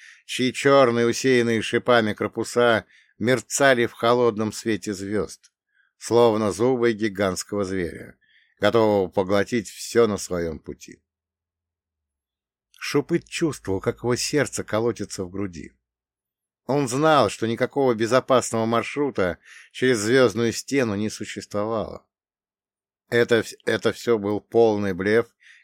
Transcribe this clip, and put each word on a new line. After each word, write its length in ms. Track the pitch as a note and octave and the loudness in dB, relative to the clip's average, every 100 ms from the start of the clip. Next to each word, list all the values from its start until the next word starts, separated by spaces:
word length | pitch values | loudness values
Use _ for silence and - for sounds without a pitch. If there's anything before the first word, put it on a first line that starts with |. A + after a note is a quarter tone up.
| - - | -20 -20
чьи 280 | - - B2+ | -10 -4 -4
чёрные, 540 | - C#3 C#3 B2 A#2 A#2 | 0 4 6 6 4 0
усеянные 560 | A2+ C3 B2 A#2 A2 | 0 2 4 2 0
шипами 500 | - A#2+ - A#2+ G#2+ | -2 -2 2 4 2
корпуса 760 | G2 G#2+ A#2 G#2+ A#2+ A#2+ G#2+ - _ _ - | -2 -6 -6 -4 2 4 2 -2 _ _ -4
мерцали 680 | G#2+ B2 - - C#3 B2 A2+ | 0 0 -2 2 4 4 0
в 60 | |
холодном 600 | - A#2 B2 A#2+ G#2+ G#2+ | 0 0 2 2 0 -4
свете 420 | - A2+ G2+ G#2+ | -6 -6 -4 -6
звёзд, 560 | F#2 G2 G#2 E2+ - _ _ _ _ _ _ | -8 -6 -6 -6 -10 _ _ _ _ _ _
словно 540 | - A#2 A#2+ G#2+ G#2+ | 0 4 6 4 0
зубы 400 | F2+ B2 B2+ A#2 | 0 0 2 0
гигантского 720 | G#2 G#2+ F#2+ G2 F2+ - G2+ | 0 -4 -2 -2 -4 -6 -6
зверя, 520 | F#2+ F#2+ E2+ E2 - - _ _ _ _ | -4 -4 -6 -8 -18 -20 _ _ _ _
готового 480 | G2+ A2+ A2 G2+ F#2 | 2 4 4 2 0
поглотить 600 | - F#2 G2+ G2 A#2+ F#2+ | -2 0 0 0 -4 -6
всё 380 | - - A#2 A2+ | -12 -2 2 2
на 100 | F#2+ | 0
своём 440 | - F2+ E2 D2+ | -6 -6 -6 -8
пути. 420 | - - - - _ _ _ _ _ _ _ _ _ _ _ _ _ _ _ _ _ _ | -14 -16 -20 -20 _ _ _ _ _ _ _ _ _ _ _ _ _ _ _ _ _ _
Шупыт 460 | - C#3+ C#3 E3+ | -6 -4 -2 -4
чувствовал, 560 | - - D#3+ - - F#2+ | -6 -6 -4 -4 -6 -4
как 180 | A#2+ - | -4 -4
его 160 | A#2 | -4
сердце 480 | A#2+ - D3 A#2 - | -2 -2 -2 -2 -6
колотится 600 | - G#2+ A#2+ G#2 G2 - | -4 -2 -2 -4 -8 -10
в 60 | F2+ | -10
груди. 420 | G2 G2+ E2 - _ _ _ _ _ _ _ _ _ - | -8 -8 -10 -18 _ _ _ _ _ _ _ _ _ -4
Он 220 | C#3 B2+ | -2 -2
знал, 420 | C3 D#3+ D3 G2+ | 0 4 4 2
что 160 | - A2+ | 0 -4
никакого 480 | A#2 B2 C#3+ C3+ | -2 -4 0 0
безопасного 720 | A2 A2 B2+ - B2+ - A2+ A2+ | 0 0 0 2 2 2 -2 0
маршрута 720 | A#2 A2 C#3+ C#3+ - F2+ E2 _ - - | 0 -2 -4 -2 0 -2 -2 _ -20 -20
через 280 | - C3 A#2 | -2 0 2
звёздную 540 | G#2+ C3 A#2+ G#2 A#2 | 2 4 4 2 -2
стену 440 | - - C3+ A2+ G2+ | -4 -4 -2 -2 -2
не 140 | G#2+ | -6
существовало. 920 | - G#2 G#2 - G#2 G#2+ A2+ - - _ _ _ _ _ _ _ _ _ _ _ | -8 -12 -14 -8 -6 -4 -4 -6 -12 _ _ _ _ _ _ _ _ _ _ _
Это 340 | A#2+ A#2 A2+ | 0 2 2
вс-, 140 | - - | 0 -6
это 280 | - A2 A2+ | -4 -2 -2
всё 260 | - A#2+ A2+ | -2 -2 -2
был 220 | G2+ G2+ | -2 -6
полный 520 | - A#2 A2+ G#2 G2+ | 0 2 4 2 -2
блеф 340 | F2+ G2 A#2 A#2 _ - - | -2 0 0 0 _ -20 -20